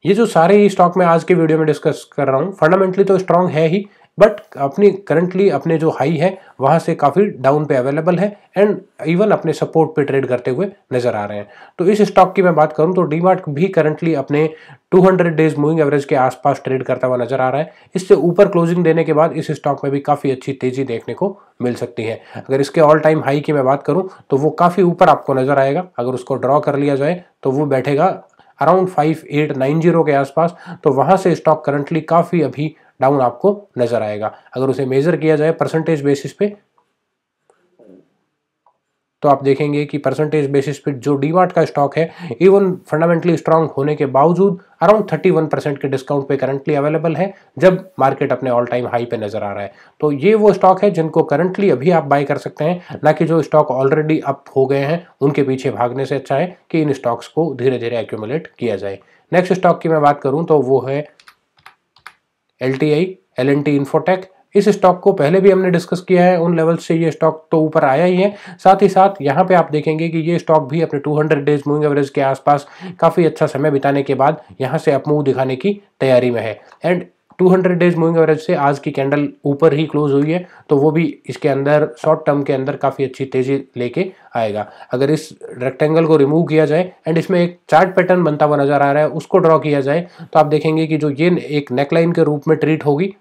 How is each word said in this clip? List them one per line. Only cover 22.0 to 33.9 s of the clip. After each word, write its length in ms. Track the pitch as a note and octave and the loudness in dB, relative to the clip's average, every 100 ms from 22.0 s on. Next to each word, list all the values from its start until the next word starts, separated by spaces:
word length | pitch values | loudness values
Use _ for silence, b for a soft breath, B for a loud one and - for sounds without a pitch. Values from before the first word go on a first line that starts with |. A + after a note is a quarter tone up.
है। 160 | A2 G#2+ B B | -8 -8 B B
अगर 240 | - C3+ | -4 -2
इसके 200 | C#3 E3+ | 0 2
all 220 | D3+ D#3 D#3 | 4 4 4
time 180 | D#3 C3+ | 0 -2
high 140 | C#3+ | -2
की 120 | C#3+ | -2
मैं 120 | D3 | 0
बात 180 | C3 C#3+ | 0 0
करूँ 260 | - D#3+ F#3 B _ | -2 -4 -4 B _
तो 60 | C3+ | -2
वो 140 | D3+ D3 | -2 2
काफ़ी 220 | F3 F3 | 0 2
ऊपर 260 | F3 E3+ F3 | 0 4 4
आपको 260 | C#3 - | 4 0
नज़र 240 | C3 C3 C#3 | -2 0 2
आएगा। 280 | C3+ D3 F3+ - | 0 -2 -6 -8
अगर 140 | B2 | -6
उसको 240 | B2+ - C3 | -6 -6 -4
ड्रॉ 240 | B2+ D3 | 0 0
कर 160 | D3 C#3 | 0 -2
लिया 200 | C#3+ C#3 | 0 0
जाए 260 | C#3+ F3+ B _ | -2 -4 B _
तो 80 | C#3 | -4
वो 160 | C3 D3 | -2 0
बैठेगा 460 | C3+ C3 C#3+ F#3 - _ b b _ | 0 0 0 0 -2 _ b b _
around 260 | C#3 F#3 F#3 | 2 2 2
फ़ाइव 340 | - D3+ D#3+ - | 0 -2 -4 -4
एट 260 | D3 D3+ B2+ | -4 -2 -2
नाइन 240 | C3+ D#3+ | -2 2
ज़ीरो 240 | E3 E3+ | 2 2
के 80 | D3+ | 2
आसपास, 420 | C#3 C#3 - E3+ - B E3+ | 0 0 -2 -2 -4 B -4
तो 60 | D3 | 0
वहाँ 240 | C3 C#3 F#3 | 0 2 2
से 180 | F#3 | 2
स्टॉक 340 | D3 - - - | 0 0 0 -2
currently 340 | C#3+ C#3+ E3 D#3 | -4 -4 -6 0
काफ़ी 340 | E3 E3 F3 | 0 0 -2
अभी 320 | C#3 B2+ D3+ b b b | -2 -4 -8 b b b
डाउन 200 | C3 C#3+ | 0 2
आपको 300 | B2 A#2+ G3 G3+ - - | 0 0 -2 -2 -8 -4
नज़र 240 | A#2+ | -2